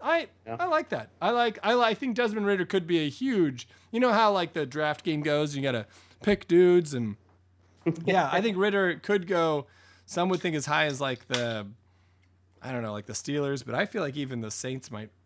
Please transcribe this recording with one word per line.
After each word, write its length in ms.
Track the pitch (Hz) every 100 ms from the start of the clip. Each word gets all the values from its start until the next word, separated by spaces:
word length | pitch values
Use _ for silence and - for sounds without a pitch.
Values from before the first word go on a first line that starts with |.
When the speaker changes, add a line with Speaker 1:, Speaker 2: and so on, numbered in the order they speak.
Speaker 1:
I, 260 | 254 339 285 _ -
Speaker 2:
Yeah. 120 | 233
Speaker 1:
I 60 | 359
like 240 | 311 -
that. 200 | 151 110 -
I 80 | 180
like, 280 | 240 240 -
I, 100 | 202 247
I 140 | 226
think 220 | 214 269 233
Desmond 300 | 240 214 202
Ridder 180 | 196 175
could 200 | 196 165
be 120 | 170 151
a 40 |
huge, 580 | - 262 220 160 123 - - -
you 80 | 226
know 120 | 247
how, 200 | 214 220
like, 220 | 196 170
the 120 | 165 139
draft 380 | 147 151 147 175
game 160 | 151
goes, 340 | 151 147 151 143
you 60 |
gotta 240 | 135 120 104 - - -
pick 240 | - 202 -
dudes 460 | 170 180 180 156 135
and 200 | 113 98 _ _ _ _ _ _ -
Speaker 2:
<laughs> 200 | 170 170
Speaker 1:
yeah, 220 | 185 143
I 100 | 170
think 160 | 220 185
Ridder 380 | 208 202 185 147
could 320 | - 202 175
go, 400 | 180 165 151 139 _ - - -
some 220 | - 180
would 140 | 185
think 160 | 180 156
as 80 | 135
high 200 | 151 156
as, 120 | 135
like, 260 | 139 123 -
the, 360 | 123 120 110 101 104 _ _ _ _ _ _ _ _
I 120 | 123
don't 80 | 127
know, 80 | 110
like, 140 | 104 101
the 80 |
Steelers, 520 | 107 - 143 143 139 123
but 80 | 120
I 100 | 202
feel 160 | 220
like 160 | 151 135
even 240 | 135 123
the 100 | 110
Saints 400 | - 131 131 -
might, 180 | 110 107 _